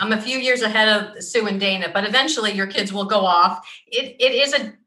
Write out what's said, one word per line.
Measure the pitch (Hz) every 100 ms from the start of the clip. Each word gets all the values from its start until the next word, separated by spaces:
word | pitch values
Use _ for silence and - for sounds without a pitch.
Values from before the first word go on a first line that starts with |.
I'm | 208
a | 214
few | 220 262
years | 254 247
ahead | 220 220 214
of | 208 202 -
Sue | - 240 214
and | 196
Dana, | 196 190 170
but | 196 208
eventually | 240 302 254 214
your | 196 196
kids | - 196
will | 196 196
go | 214 185
off. | 175 175 - - - -
It, | 233 269 -
it | 254
is | 247 277
a | 285 220 -